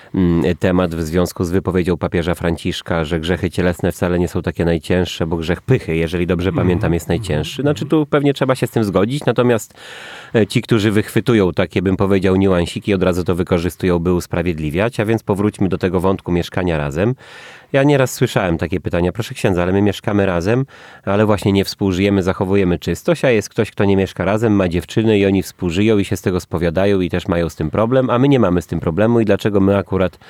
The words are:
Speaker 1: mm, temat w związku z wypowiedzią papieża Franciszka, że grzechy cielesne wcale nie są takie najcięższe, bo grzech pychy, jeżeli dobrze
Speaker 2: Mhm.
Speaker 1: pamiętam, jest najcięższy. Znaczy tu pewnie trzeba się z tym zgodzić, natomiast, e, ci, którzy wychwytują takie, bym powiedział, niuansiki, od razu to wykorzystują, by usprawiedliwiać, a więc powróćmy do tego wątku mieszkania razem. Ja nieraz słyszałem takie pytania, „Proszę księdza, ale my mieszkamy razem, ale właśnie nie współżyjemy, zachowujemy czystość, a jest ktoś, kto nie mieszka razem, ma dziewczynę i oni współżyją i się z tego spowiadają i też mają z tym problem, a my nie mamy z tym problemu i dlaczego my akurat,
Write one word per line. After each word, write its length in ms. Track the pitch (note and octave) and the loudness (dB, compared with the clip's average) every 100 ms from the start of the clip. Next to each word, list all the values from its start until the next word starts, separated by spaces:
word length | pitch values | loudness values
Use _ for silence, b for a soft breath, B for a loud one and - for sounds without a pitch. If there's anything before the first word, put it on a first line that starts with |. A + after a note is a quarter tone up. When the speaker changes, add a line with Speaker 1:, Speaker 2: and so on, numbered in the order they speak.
| B - | B 0
Speaker 1:
mm, 400 | F2 E2+ D2+ E2 | 2 2 0 0
temat 400 | F#2+ F2+ F#2 E2 | 0 2 0 -2
w 60 | |
związku 400 | D#2 F2 F2 - | -2 0 -2 -2
z 80 | F2+ | -2
wypowiedzią 460 | F#2 F2 F2+ F2 E2+ | -2 0 0 0 -2
papieża 380 | E2+ F2+ E2 E2+ | -2 -2 -2 -2
Franciszka, 720 | F2 E2 F2+ E2+ - E2+ D#2 | -2 -2 -4 -6 -4 -4 -2
że 140 | E2+ | -2
grzechy 300 | D#2+ F2+ F#2 | -2 -2 -2
cielesne 400 | - F2+ F2 F2+ | -2 -2 0 -2
wcale 280 | - F2+ F2 | -2 -2 0
nie 80 | F2 | -2
są 140 | F2+ | -2
takie 240 | F2 - E2+ | -4 -2 0
najcięższe, 640 | E2 - F#2 F2 - E2 | 0 0 0 0 -4 -4
bo 100 | E2+ | -2
grzech 240 | D#2+ E2+ | -2 -2
pychy, 340 | - C3 - E2 | 0 -2 0 -2
jeżeli 320 | E2 F2 F2 | -2 -2 0
dobrze 220 | E2+ F2+ | 0 0
Speaker 2:
Mhm. 180 | F2+ F2+ | 0 0
Speaker 1:
pamiętam, 260 | F2 F2+ | 0 0
jest 140 | E2+ - | -2 -2
najcięższy. 540 | E2+ - D2+ D2+ - | -4 -2 -4 -4 -4
Znaczy 240 | C#3 D3+ D3+ | -2 -2 0
tu 200 | D#3+ D3 | 0 2
pewnie 280 | D3 C#3+ | 0 0
trzeba 220 | C3+ C3 C3 | 0 0 0
się 120 | A#2+ | -2
z 40 | |
tym 120 | A#2+ | 0
zgodzić, 420 | G#2 F2+ G#2+ C#3+ - | 0 2 0 0 -2
natomiast, 480 | A#2 B2 A2+ - B B B B B B A#2 | 2 2 0 -2 B B B B B B 0
e, 120 | G2+ | 2
ci, 140 | B2 | 0
którzy 300 | - A#2 G#2+ | 0 2 2
wychwytują 600 | G#2 G#2 A2+ A#2 A2+ F#2 | 2 0 -2 2 2 2
takie, 300 | E2 F#2 G2+ | 0 -2 0
bym 160 | F2+ F#2 | 0 2
powiedział, 380 | G2 G2 F#2+ F#2+ | 2 2 4 4
niuansiki, 580 | G2 F2 E2+ G#2+ A2 | 4 2 0 -4 -2
od 100 | G2 | 0
razu 200 | F2+ F2 | 2 0
to 120 | F2 F2 | 0 -2
wykorzystują, 640 | F2+ F2+ F2 - F#2 F2 | 0 0 -2 -2 0 0
by 140 | E2+ | 2
usprawiedliwiać, 840 | F2+ - F2+ F2 D#2+ D#2 D#2 A2+ - | 0 -2 -4 -2 -4 -4 -2 -2 -2
a 60 | G#2+ | -2
więc 180 | A2 | -2
powróćmy 460 | - G2 G#2 - F#2+ | -2 0 0 0 -2
do 80 | F2 | -2
tego 220 | F#2+ F2+ | -2 0
wątku 320 | F#2 F#2+ - | 0 -2 -2
mieszkania 460 | F2 E2 - F2+ D#2 | -2 -2 -2 -2 0
razem. 380 | D2 C#2+ A2 C3 B B B B - | -2 -2 -2 -2 B B B B -4
Ja 100 | C#3 | 2
nieraz 300 | C#3 C#3 B2+ | 4 4 2
słyszałem 440 | - B2 B2 F#2+ E2 | 0 -2 0 0 -2
takie 220 | E2+ F2+ | -2 -4
pytania, 320 | - F2 F2 | -4 -2 0
„Proszę 220 | F2 - | -2 -8
księdza, 300 | C3 A2 F2 | -4 0 0
ale 80 | F2 | 2
my 100 | G2 | 2
mieszkamy 440 | G#2 - - G2+ G2 | 2 0 -2 0 0
razem, 400 | E2+ F2+ A#2+ C3+ B B B | 0 0 0 -2 B B B
ale 220 | - G2+ G#2+ | -2 2 2
właśnie 260 | G#2 G#2+ | 2 2
nie 140 | G2 F#2 | 2 0
współżyjemy, 580 | - G2 F2+ G2+ G2+ | -2 0 2 2 2
zachowujemy 560 | F#2 F#2 F#2+ G2+ F2+ F2 | 0 -2 0 2 2 0
czystość, 460 | - E2+ - E3 C#3 | -2 -4 -2 0 2
a 40 | |
jest 180 | A2+ - | 0 0
ktoś, 220 | - G#2+ | -4 -4
kto 140 | - G2+ | 0 2
nie 120 | F#2+ | 2
mieszka 280 | F#2 - F2+ | 0 -2 -2
razem, 280 | G#2+ A2+ | 0 2
ma 160 | G2+ F#2 | 2 2
dziewczynę 500 | E2+ - - A2 G#2 | -2 -2 0 2 4
i 60 | G2 | 4
oni 180 | G2 | 2
współżyją 540 | - - F2+ E2 G#2+ G#2 | -2 -4 -4 0 2 2
i 80 | G2 | 0
się 120 | G2 | -4
z 40 | |
tego 180 | G#2+ F2+ | -2 -4
spowiadają 640 | - F2 E2+ D#2+ G2+ G2 | -4 -4 -2 0 2 2
i 80 | F2+ | 0
też 180 | F2 - | -2 -2
mają 220 | F2 E2 | -2 -2
z 60 | - | -4
tym 160 | D#2 | -4
problem, 380 | G2 A2+ C3 B2+ | 0 0 2 2
a 100 | A#2+ | 2
my 80 | C#3 | 4
nie 120 | C3+ | 4
mamy 220 | G2 F2 | 4 2
z 60 | - | -2
tym 120 | E2+ | -4
problemu 400 | E2+ E2 A2 A#2+ | -2 0 2 2
i 60 | G#2+ | 2
dlaczego 340 | G2 A2 G2+ | 2 0 2
my 180 | G2 G2+ | 4 2
akurat, 420 | - F#2+ F#2 - | 0 -2 -2 -4